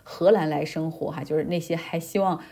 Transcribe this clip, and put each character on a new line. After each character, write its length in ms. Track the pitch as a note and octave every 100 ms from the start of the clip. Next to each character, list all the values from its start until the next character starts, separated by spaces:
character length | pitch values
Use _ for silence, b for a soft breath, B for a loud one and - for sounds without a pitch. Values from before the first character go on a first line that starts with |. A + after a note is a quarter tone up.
荷 260 | - - F3
兰 180 | G#3+ D#3
来 160 | D3
生 280 | D#3 - D#3+
活 180 | E3 -
哈， 140 | D#3+
就 120 | - D#3
是 100 | D3+
那 140 | F3
些 160 | E3 E3
还 240 | - E3+
希 200 | E3 G3+
望 200 | F#3+ E3+ B